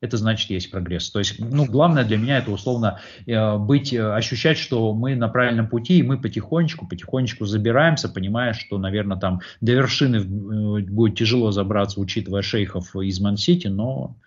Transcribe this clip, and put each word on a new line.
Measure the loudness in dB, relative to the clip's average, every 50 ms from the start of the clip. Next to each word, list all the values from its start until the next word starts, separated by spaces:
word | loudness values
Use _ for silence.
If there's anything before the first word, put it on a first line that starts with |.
Это | -8 -4 -2
значит | 0 0 0 0 0 -2 -4
есть | -4 -6 -6 -6
прогресс. | -8 -6 -6 -4 -6 -6 -6 -4
То | -4 -2
есть, | -2 -2 -4 -6
ну, | -6 -2 0 0 0
главное | 2 4 4 4 4 4 4 2
для | 2 0
меня | 0 0 0 0
это | 0 0 -2
условно, | -4 -4 -2 -2 -2 0 0 0 -2 -4 -10 -20 -20 -14 -6
э, | -2 0 0 2 2 0
быть, | 0 2 2 2 2 2 0
э, | -2 -2 0 0 0
ощущать, | 0 -2 -2 -2 0 2 2 2
что | 0 -2 -2 0 0 2 0 0
мы | 0 -2 -2 0
на | 0 0
правильном | 0 2 2 2 2 2 0 0
пути, | 0 -2 -2 2 4 4 4
и | 6
мы | 4 0 0
потихонечку, | -2 -4 -4 -4 -4 -2 0 2 2 0 -2 -6 -12
потихонечку | -12 -12 -12 -8 -4 -2 0 0 -2 -2 -4 -4
забираемся, | -2 0 0 2 4 4 6 6 4 4 2 -2
понимая, | -4 -4 -4 -4 -2 -2 -2 -2 -2 -4
что, | -4 -6 -6 -4
наверно, | -4 -2 -2 -2 -2 -2 -2 -4
там | -2 -2 -2 -2 -2 -4 -8 -10 -4
до | 0 2 4
вершины, | 4 4 2 2 2 2 2 2
э, | 2 0 -2 -4 -6 -6 -4 -4 -2 -2 0 0 -2 -2 -2
будет | 2 2 4 4 2
тяжело | 2 2 2 2 2 2 2
забраться, | 2 0 0 0 2 0 0 0 -2 -4
учитывая | -6 -4 -4 -6 -4 -4 -4 -4 -2
шейхов | -2 -2 -2 -2 -2 -4 -8 -8 -8 -6
из | -6 -4 -4 -2 0
Ман-Сити, | 0 0 0 0 2 4 2 2 2
но, | -2 -4 -2 -4 -4 -4 -6 -8 -8 -10 -16 _